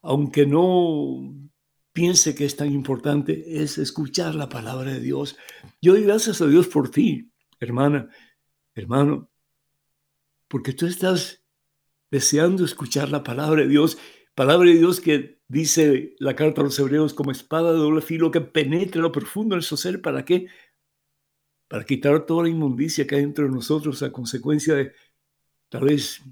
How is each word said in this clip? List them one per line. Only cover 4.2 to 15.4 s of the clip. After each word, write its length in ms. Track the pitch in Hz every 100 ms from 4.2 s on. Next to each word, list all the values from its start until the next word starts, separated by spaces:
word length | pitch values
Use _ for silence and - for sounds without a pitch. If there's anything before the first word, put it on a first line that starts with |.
| 165 156
la 120 | 139
palabra 440 | 123 113 127 131
de 100 | 131
Dios. 360 | 127 139 143 - - - - _
Yo 120 | 170
doy 100 | 196
gracias 380 | 208 214 226 202
a 60 | 156
Dios 200 | 156 180
por 220 | 156 117
ti, 400 | - 190 139 - _ _ _
hermana, 500 | 117 123 143 147 117 - _ _ _ _ _
hermano, 560 | - 95 127 143 - - _ _ _ _ _ _ _ _ _ _ _ _
porque 240 | 139 -
tú 140 | 135 170
estás 540 | 180 185 180 - - _ _ _ _ _ _ _
deseando 560 | 139 - 147 170 190 175
escuchar 440 | - 123 139 139
la 140 | 143
palabra 380 | 139 120 151 156
de 80 | 135
Dios, 280 | 147 156 - - - _ -
palabra 340 | 135 170 180
de 80 | 170
Dios 220 | 170 180
que 420 | - 147 135 -